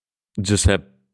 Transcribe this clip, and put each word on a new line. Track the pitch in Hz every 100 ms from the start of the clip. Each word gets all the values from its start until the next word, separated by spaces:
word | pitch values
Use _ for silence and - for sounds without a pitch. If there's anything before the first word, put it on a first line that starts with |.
| _ _ _ -
Just | 95 101
have | - 95 - _ _